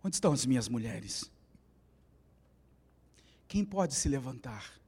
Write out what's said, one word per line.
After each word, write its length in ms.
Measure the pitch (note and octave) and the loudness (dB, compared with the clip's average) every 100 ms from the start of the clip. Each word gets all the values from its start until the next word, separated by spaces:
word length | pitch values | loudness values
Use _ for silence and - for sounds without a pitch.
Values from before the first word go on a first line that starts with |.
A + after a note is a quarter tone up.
Onde 140 | F#3+ - | -2 2
estão 160 | G3 | 4
as 120 | C#3 | 4
minhas 240 | B2 B2+ G#2+ | 4 2 2
mulheres? 600 | A#2+ A2+ F2+ F#2 - - - _ - _ _ _ _ _ _ _ _ _ _ _ _ _ _ _ - - - _ | -2 -4 -6 -8 -8 -10 -16 _ -20 _ _ _ _ _ _ _ _ _ _ _ _ _ _ _ -20 -20 -20 _
Quem 180 | G3+ | 0
pode 300 | G3+ G3 F3+ | 0 0 0
se 140 | C3+ C#3+ | 2 2
levantar? 640 | C#3 B2+ C3 B2 G#2+ - - | 0 -2 -8 -10 -12 -14 -18